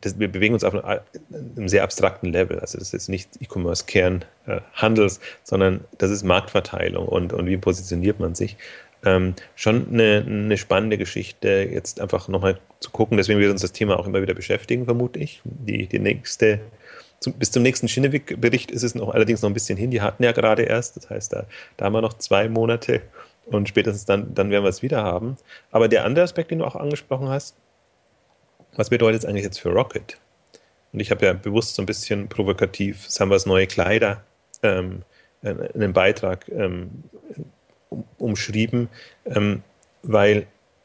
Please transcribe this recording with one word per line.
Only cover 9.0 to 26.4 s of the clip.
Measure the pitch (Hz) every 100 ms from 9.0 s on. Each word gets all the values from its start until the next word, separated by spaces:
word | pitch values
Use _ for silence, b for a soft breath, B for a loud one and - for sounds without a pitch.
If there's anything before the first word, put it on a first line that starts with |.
| 98
Ähm, | 92 92 90 B -
schon | 107 117 -
eine, | 113 110 104 -
eine | 104 107 101
spannende | - 95 110 104
Geschichte, | 95 101 - - 101 98 95
jetzt | - - -
einfach | 98 95 -
nochmal | 95 95 95 - _
zu | -
gucken. | - 110 107
Deswegen | 95 104
wird | 101
uns | 98
das | 92
Thema | - 107 92
auch | 95
immer | 95
wieder | 95
beschäftigen, | 90 87 101 - 123 120
vermute | 117 123 -
ich. | 151 - 120
Die, | 120 107 - 95
die | 104
nächste, | 98 135 - - 110 104 107 B B B B _
zum, | 131
bis | - 113
zum | 127
nächsten | 123 131 117
Schinnewick-Bericht | - 135 143 - - 120 113 -
ist | -
es | 117 113
noch, | 107
allerdings | - 110 107
noch | 107
ein |
bisschen | 104 - 95
hin. | 120
Die | 117
hatten | 101 -
ja | 120
gerade | 117 113 110
erst, | 117 113 - -
das | -
heißt, | 104 -
da, | - - B B -
da | 98
haben |
wir | 110
noch | 110
zwei | - - 98 113
Monate | 113 113 117 - 123 - B B B -
und | 104 101
spätestens | 110 107 101
dann, | - 101 110
dann | - 101
werden | 101 98
wir |
es | 95
wieder | 131 139
haben. | 104 90 113 135 B B B
Aber | 113 113
der | 110
andere | 90 151 175
Aspekt, | 175